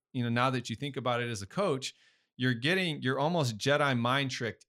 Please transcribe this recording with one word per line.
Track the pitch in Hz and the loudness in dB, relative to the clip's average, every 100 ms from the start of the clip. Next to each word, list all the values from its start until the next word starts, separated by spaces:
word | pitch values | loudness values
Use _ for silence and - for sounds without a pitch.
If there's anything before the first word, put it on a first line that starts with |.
| _ | _
you | 131 | -4
know, | 120 | 0
now | 120 131 | 2 2
that | 127 117 | 2 -4
you | 113 | -8
think | 143 135 | -6 -4
about | 123 120 | -2 -2
it | 120 | -2
as | 107 | -6
a | 98 | -6
coach, | - 196 110 - - _ _ _ - | -2 -2 -2 -4 -12 _ _ _ -2
you're | 127 | 0
getting, | 117 139 190 180 143 | 2 2 2 0 -2
you're | 127 135 | -2 0
almost | 147 175 131 104 | 2 2 0 0
Jedi | 135 147 143 123 | 2 4 4 2
mind | 117 135 135 | 2 2 0
tricked | - 117 - | -2 -6 -6